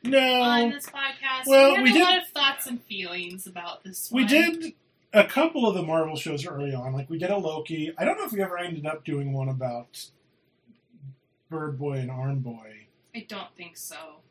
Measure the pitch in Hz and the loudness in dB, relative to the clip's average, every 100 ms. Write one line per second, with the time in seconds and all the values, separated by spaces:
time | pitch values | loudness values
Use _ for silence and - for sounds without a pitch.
0 | 240 269 262 247 240 240 233 277 - 277 | 4 4 4 4 4 4 2 0 -10 -6
1 | 269 262 269 262 254 269 277 277 254 269 | -6 -4 -4 -4 6 8 8 8 6 6
2 | 359 370 - - 285 277 262 240 - 196 | 6 4 0 -2 0 0 -8 -10 -10 -10
3 | 185 175 175 185 190 180 175 - - 185 | -8 -8 -10 -12 -14 -12 -10 -12 -14 -12
4 | - 247 220 294 339 330 311 - _ _ | -4 0 4 6 4 0 -8 -14 _ _
5 | _ 214 208 - 330 320 226 185 160 160 | _ 4 4 4 0 2 0 0 0 0
6 | 160 156 - 147 139 143 143 131 127 135 | 0 -4 -6 -6 -6 -6 -6 -6 -6 -6
7 | 135 165 180 202 165 156 156 160 156 - | -6 -6 -2 -2 -2 -6 -6 -6 -6 -2
8 | 190 415 392 208 190 180 180 160 147 156 | -2 -2 -4 -4 -4 -4 -6 -6 -6 -8
9 | - 143 139 135 135 131 127 120 120 - | -6 -6 -4 -4 -4 -4 -4 -6 -12 -18
10 | - _ _ _ _ _ _ _ _ 190 | -20 _ _ _ _ _ _ _ _ -20
11 | 139 - _ _ _ 160 151 135 143 139 | -20 -20 _ _ _ -8 -6 -6 -4 -4
12 | 127 127 131 139 123 113 110 107 _ _ | -6 -6 -4 -4 -6 -10 -16 -20 _ _
13 | _ 233 - 202 180 _ 170 160 - 156 | _ -18 -14 -14 -14 _ -20 -16 -16 -16
14 | 160 - _ | -18 -20 _